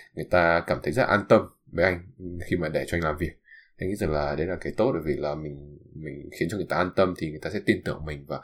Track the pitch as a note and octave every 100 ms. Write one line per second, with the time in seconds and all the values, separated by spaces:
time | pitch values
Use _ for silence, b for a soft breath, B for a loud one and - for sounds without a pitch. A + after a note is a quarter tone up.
0 | B F#2 - F2+ E2+ E2+ - - - D2+
1 | - G2+ - A2 F#2+ _ _ E2 F#2 F2
2 | - - F2+ F2 E2+ F2+ D#2 D#2 - E2+
3 | D#2+ D2+ E2 - b b b - F#2 G2+
4 | F2 D2+ D2 C#2+ F2 F2 F2 - A#2+ E2+
5 | D#2 C#2+ D2 D2+ D2+ C#2+ D2 D2 - D2+
6 | D2+ C#2+ - - E2+ G#2 E2 D2 F2+ G2
7 | F#2 E2+ D#2+ D2+ - G2+ - - - D2
8 | D#2 C#2+ C#2+ D2